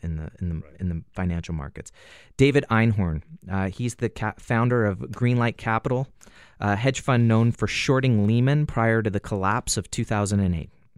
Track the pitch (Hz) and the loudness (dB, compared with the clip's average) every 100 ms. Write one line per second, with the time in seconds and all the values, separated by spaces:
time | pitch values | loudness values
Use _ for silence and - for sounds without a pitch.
0 | 85 78 78 - 87 80 - - 90 82 | -8 -8 -10 -8 -6 -6 -10 -8 -6 -6
1 | - - 90 85 85 80 69 - - - | -8 -6 -4 -4 -6 -8 -8 -14 -18 -20
2 | - - - - 139 139 - 113 113 104 | -20 -20 -12 2 4 4 2 2 4 2
3 | 87 78 - 160 - 95 95 95 120 - | 0 -4 -8 -18 -8 -4 -4 -4 -6 -4
4 | 117 - 107 - - 117 120 123 104 95 | -6 -4 -8 -8 -4 0 2 2 0 -2
5 | - - 120 123 117 - 117 113 127 127 | -8 -2 0 2 0 -2 -4 -2 -2 -2
6 | 135 _ - - - - 104 101 131 127 | -4 _ -20 -20 -20 -4 0 2 0 0
7 | - 123 117 113 117 - 104 - - 131 | 0 4 4 4 4 2 -4 -2 0 2
8 | 131 107 104 117 131 147 151 117 113 113 | 4 4 4 4 2 2 0 0 2 2
9 | 107 101 - 101 95 117 - 110 - - | 0 -4 -4 -2 -2 -2 -2 -6 -4 -6
10 | 113 107 101 101 92 82 - _ _ | -2 -2 0 2 2 0 -6 _ _